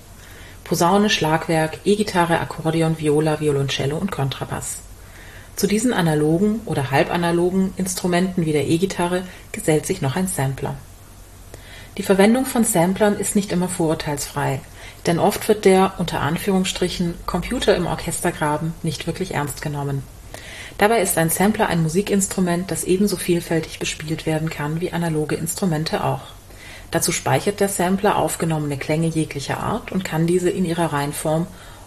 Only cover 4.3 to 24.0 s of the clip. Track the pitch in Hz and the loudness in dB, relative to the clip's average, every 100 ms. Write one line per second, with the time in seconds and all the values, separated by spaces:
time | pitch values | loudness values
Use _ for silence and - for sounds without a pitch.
4.3 | - 113 - - - - - - - - | -4 -6 -6 -8 -10 -14 -20 -20 -20 -18
5.3 | - - - 190 208 247 202 165 151 151 | -18 -14 -2 0 2 2 2 2 4 4
6.3 | 165 214 220 - 151 131 139 175 175 175 | 4 2 0 -2 -4 0 2 2 0 2
7.3 | 170 180 190 190 - 185 - 185 175 185 | 2 2 2 0 -2 -4 -2 0 2 2
8.3 | 185 156 147 - 165 190 - 175 180 185 | 0 0 2 2 2 2 2 0 0 -4
9.3 | - - - - 151 - 190 135 180 190 | -12 -12 -4 2 2 0 -2 -2 0 -2
10.3 | - 135 135 - 139 - - - - - | 0 -2 -2 -6 -8 -14 -20 -20 -20 -20
11.3 | - - - - - - - 196 190 208 | -20 -20 -20 -18 -18 -12 -2 2 6 6
12.3 | 254 262 247 214 175 175 190 208 202 - | 6 2 2 2 4 2 4 2 2 0
13.3 | 208 196 175 180 - 160 160 - 143 - | 0 0 0 0 0 0 0 -2 -6 -6
14.3 | 147 139 131 - - - - - 170 185 | -4 -2 -4 -8 -18 -18 -6 -2 2 2
15.3 | - - 214 196 190 185 - 170 156 135 | 2 0 4 6 6 4 0 -4 -2 0
16.3 | 170 - 190 185 - 180 - 170 175 - | 0 0 0 0 -2 -2 -2 -4 -4 -4
17.3 | 175 - 254 - 180 160 160 170 160 180 | -4 -2 0 2 2 0 -4 -4 -2 -2
18.3 | 175 151 151 165 165 160 135 - 165 185 | 0 0 0 -2 -4 -4 -4 -4 -6 -4
19.3 | 147 143 - 151 147 143 139 - - - | -4 -4 -4 -6 -4 -4 -4 -6 -14 -18
20.3 | - - - - - 214 233 185 - 165 | -16 -16 -16 -8 2 4 4 2 2 2
21.3 | - 196 220 196 170 160 170 208 202 190 | 4 2 4 2 2 2 2 2 2 0
22.3 | - 180 175 185 165 - 185 202 175 - | 0 0 0 -2 -2 0 2 2 0 0
23.3 | 170 170 165 160 - 170 - | 0 2 -2 -2 -6 -6 -6